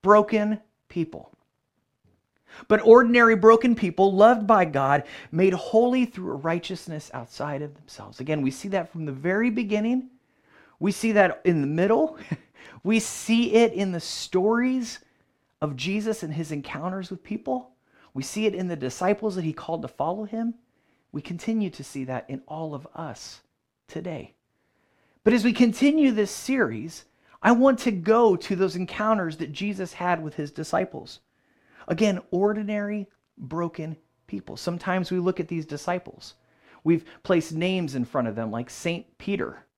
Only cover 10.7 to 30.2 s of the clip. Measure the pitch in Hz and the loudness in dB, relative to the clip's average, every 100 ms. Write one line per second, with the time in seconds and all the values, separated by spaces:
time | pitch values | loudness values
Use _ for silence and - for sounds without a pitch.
10.7 | _ 185 - 226 208 185 - 180 165 139 | _ -2 0 0 4 4 2 0 2 0
11.7 | 156 196 240 311 320 - 151 _ _ - | 0 2 2 2 -4 -12 -12 _ _ -20
12.7 | - 180 220 - - - 233 233 214 233 | -8 0 0 0 -10 0 2 4 4 4
13.7 | 180 196 175 - - - 185 202 233 254 | 2 -4 -4 -8 -10 -2 0 2 2 0
14.7 | 262 226 - _ _ _ _ _ _ 151 | -2 -6 -12 _ _ _ _ _ _ -6
15.7 | 131 147 208 214 220 160 151 156 151 135 | -4 -4 -4 -4 -6 -8 -8 -6 -8 -10
16.7 | - 170 190 180 185 - 214 - 254 - | -10 -8 -8 -10 -14 -10 -10 -6 -8 -8
17.7 | _ _ _ _ - 135 214 214 190 180 | _ _ _ _ -10 -8 -2 -2 -2 -6
18.7 | 160 127 - 185 202 214 185 160 156 - | -6 -8 -2 -2 0 -2 -4 -6 -6 -8
19.7 | 165 - - 151 196 208 220 233 233 _ | -8 -8 -6 -4 -4 -8 -6 -6 -6 _
20.7 | _ _ _ _ 147 - 175 - 226 196 | _ _ _ _ -12 -10 -8 -4 -2 -2
21.7 | - 143 139 131 127 - 135 - 156 160 | -6 -14 -10 -6 -8 -8 -12 -10 -10 -8
22.7 | 143 147 - 160 110 - - _ _ _ | -10 -12 -12 -12 -12 -18 -20 _ _ _
23.7 | _ _ - 175 160 - _ _ _ _ | _ _ -12 -10 -12 -14 _ _ _ _
24.7 | _ _ _ _ _ 220 240 226 - 240 | _ _ _ _ _ 4 4 2 4 4
25.7 | 220 285 311 269 214 202 - - 262 143 | 6 4 6 4 4 -2 -4 -4 0 0
26.7 | 113 160 - _ _ _ - - 240 269 | -2 -10 -14 _ _ _ -2 2 6 4
27.7 | 254 254 190 165 226 226 175 - 190 190 | 4 0 -2 2 4 4 2 -2 -2 -2
28.7 | 175 180 - 185 214 170 156 151 147 208 | -2 -8 -4 0 0 -2 -6 -10 -6 -8
29.7 | 190 180 - 180 170 | -6 -10 -4 -2 -2